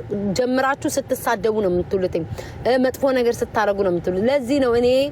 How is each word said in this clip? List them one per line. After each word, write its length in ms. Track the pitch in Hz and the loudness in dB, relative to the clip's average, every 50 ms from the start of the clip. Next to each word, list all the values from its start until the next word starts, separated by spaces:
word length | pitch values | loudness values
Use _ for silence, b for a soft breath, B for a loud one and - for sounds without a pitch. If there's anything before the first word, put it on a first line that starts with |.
| - - 208 202 202 202 - | -8 -6 -4 -4 -2 -2 0
ጀምራችሁ 560 | - 254 254 254 262 269 262 285 - - 294 | 0 0 2 2 2 2 0 0 -2 -2 -2
ስትሳደቡ 640 | - 285 262 - 262 - - 226 233 202 180 220 214 220 | -2 -2 -2 -2 -4 -2 -2 -2 -2 0 0 0 0 2
ነው 80 | 208 180 | 0 2
የምትውሉትኝ። 540 | 180 180 175 - 202 190 185 175 - 175 165 B B B B B B B | 0 0 0 0 -2 -2 0 -2 -2 -4 -4 B B B B B B B
እ፣ 140 | - 226 254 262 | 0 2 2 2
መጥፎ 340 | 254 262 247 - 269 277 | 2 0 0 0 0 2
ነገር 240 | 262 254 240 240 233 | 2 2 2 0 0
ስታረጉ 420 | 233 233 - - 240 208 202 202 196 | -2 -4 -2 0 0 0 2 2 0
ነው 120 | 202 185 | 0 0
የምትውሉት። 340 | 175 170 165 185 180 185 214 | 0 0 -2 -2 -2 0 2
ለዚህ 320 | 247 285 294 240 220 285 285 | 2 2 2 0 0 0 2
ነው 140 | 269 240 233 | 2 2 2
እኔ 120 | 240 247 247 254 262 277 294 | 2 4 4 4 2 2 0